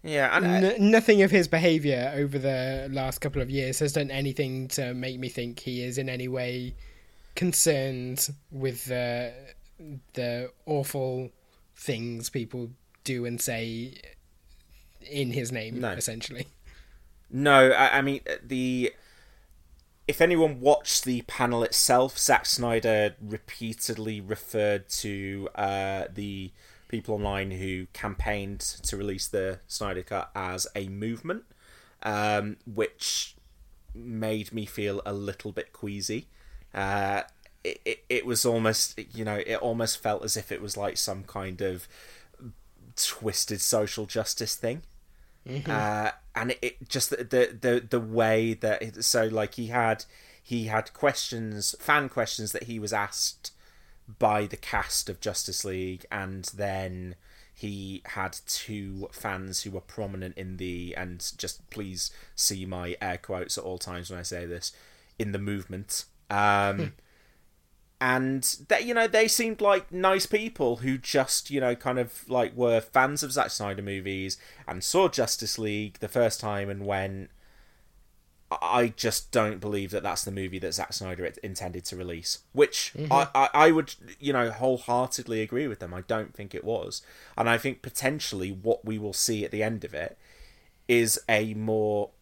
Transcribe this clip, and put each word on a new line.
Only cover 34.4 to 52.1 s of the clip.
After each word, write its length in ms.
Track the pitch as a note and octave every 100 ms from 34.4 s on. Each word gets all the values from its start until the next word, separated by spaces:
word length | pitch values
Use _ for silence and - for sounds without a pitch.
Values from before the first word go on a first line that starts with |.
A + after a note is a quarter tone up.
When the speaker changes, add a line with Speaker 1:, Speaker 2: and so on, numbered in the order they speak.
| G#2
Speaker 1:
me 140 | A2 G#2
feel 340 | - G#2 G2 G#2
a 80 |
little 380 | G2+ G2+ G2 G#2+
bit 200 | F#2+ -
queasy. 560 | - G2+ G2+ F2+ A2 - - - - -
Uh, 480 | - G2 G2+ G2 G2+ - _ - _
it, 160 | - - -
it, 180 | A2+ _
it 160 | B2 B2
was 180 | A2+
almost, 560 | B2 A#2 A2+ G#2+ - - - A#2
you 80 |
know, 120 | G#2+ G#2 -
it 120 | A2+
almost 440 | A#2+ A#2 A2+ -
felt 220 | A2 G2+
as 120 | G#2 -
if 160 | -
it 120 | G2
was, 120 | G2+ G#2
like, 220 | G2+ -
some 260 | - F#2+
kind 380 | G2 G2+ F#2+ F2+
of 260 | G2 F#2 - - - - - - B2 - - - A#2 -
twisted 640 | - - A2 G2+ - G#2
social 460 | - A2+ G#2 - G#2
justice 480 | A2+ G#2 - G#2+ -
thing. 260 | A#2 C#3+ - - - - - - -
Speaker 2:
Mm-hmm. 220 | C3+ C3+
Speaker 1:
Uh, 400 | A2 G#2 G#2+ G#2+ - - A2+
and 160 | A#2+
it, 80 | C3
it 280 | B2 - B2+
just, 200 | C3 -
the, 60 | C3+
the, 400 | B2 C3 B2 A2
the, 280 | B2 A#2+ A#2
the 120 | B2
way 540 | A2 A2+ A2+ A2+ A2+ A2
that 260 | G#2+ G#2
it, 220 | A2+ F#2+
so, 220 | A#2 B2 A2
like, 300 | A2 G#2+ -
he 120 | A2+
had, 380 | A#2+ A2+ A2 - - - -
he 240 | - A#2+ A2
had 280 | A2 -
questions, 840 | - D3 - - A#2 A2 G#2 G2+ -
fan 300 | - D3
questions 420 | C3+